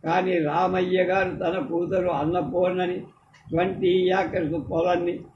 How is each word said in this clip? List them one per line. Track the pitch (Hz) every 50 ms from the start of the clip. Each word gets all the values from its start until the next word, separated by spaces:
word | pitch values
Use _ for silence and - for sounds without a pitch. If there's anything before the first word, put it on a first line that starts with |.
| -
కానీ | 160 170 185 185 185 180 170
రామయ్య | 156 147 151 170 185 180 185 185 180 180 185 185 180
గారు | 175 185 196 190 185
తన | 160 - 185 165 180 190
కూతురు | 147 - 165 170 175 175 190 185 180
అన్నపూర్ణని | 180 165 139 147 156 175 180 160 - 180 175 180 180 180 180 180 175 180 185 - - _ _ _ _ _ - _ -
ట్వంటీ | 160 160 180 190 185 - 185
ఏకర్స్ | 180 185 185 185 180 185 190 185 160 - 185 165 147 160 165 131 -
పొలాన్ని | 156 165 170 180 180 175 175 175 180 - - - _